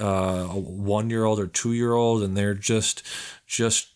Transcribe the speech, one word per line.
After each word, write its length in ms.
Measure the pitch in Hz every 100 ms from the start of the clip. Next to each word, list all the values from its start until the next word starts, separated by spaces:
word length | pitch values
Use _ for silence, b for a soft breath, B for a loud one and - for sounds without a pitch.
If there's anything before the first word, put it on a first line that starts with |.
uh, 480 | 104 95 95 92 90
a 80 | 95
one-year-old 800 | 95 92 101 104 110 113 110 107
or 80 | 95
two-year-old, 760 | - 117 117 117 120 117 113
and 120 | 101 95
they're 180 | 101
just, 480 | 101 101 113 104 - B B B B -
just 400 | - 117 - -